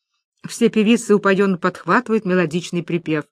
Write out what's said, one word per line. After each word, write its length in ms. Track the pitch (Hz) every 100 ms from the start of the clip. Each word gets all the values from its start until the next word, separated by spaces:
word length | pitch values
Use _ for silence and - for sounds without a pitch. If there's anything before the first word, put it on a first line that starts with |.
| _ _ _ _ -
Все 220 | - 226
певицы 460 | 220 208 240 - 202
упоенно 420 | 196 190 202 180
подхватывают 680 | 185 175 160 208 240 220
мелодичный 580 | 180 185 165 170 170 175
припев. 440 | 165 170 160 151 -